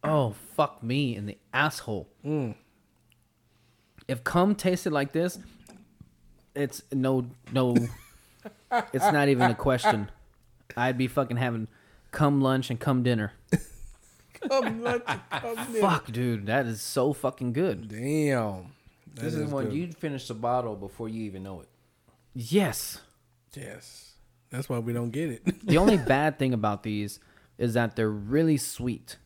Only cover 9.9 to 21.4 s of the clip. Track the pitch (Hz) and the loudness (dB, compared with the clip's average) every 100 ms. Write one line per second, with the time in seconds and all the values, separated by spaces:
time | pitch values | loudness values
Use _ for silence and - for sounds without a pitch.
9.9 | 110 101 - _ _ _ _ _ - 123 | 2 0 -10 _ _ _ _ _ -2 -2
10.9 | 127 127 143 131 120 127 113 110 _ _ | 0 0 0 0 0 0 -2 -6 _ _
11.9 | _ _ - 151 143 135 131 127 120 - | _ _ 0 2 4 4 2 0 -4 0
12.9 | 131 123 117 107 - _ - - - - | 2 2 2 0 -6 _ -2 -2 -14 -16
13.9 | - _ _ _ - 359 269 233 226 240 | -18 _ _ _ -10 0 2 2 -2 -2
14.9 | 240 240 160 - 240 233 226 247 226 202 | -2 -2 -6 -4 -6 -6 -8 -4 2 4
15.9 | 165 - 117 123 113 101 120 120 110 - | 2 -2 -2 0 -2 0 0 0 -4 -4
16.9 | - 131 143 131 - 123 120 185 107 110 | 0 2 2 -2 -2 -2 0 0 -2 -6
17.9 | 104 127 156 151 131 107 95 90 - _ | -8 -2 0 2 2 0 -4 -12 -20 _
18.9 | _ - - 151 160 151 139 127 135 175 | _ -20 -8 -4 -2 -2 -2 -2 -4 -6
19.9 | 160 160 139 - 110 120 123 120 104 98 | -6 -8 -6 -8 -6 -2 0 -2 -6 -12
20.9 | - 113 113 110 95 | -10 -8 -6 -8 -8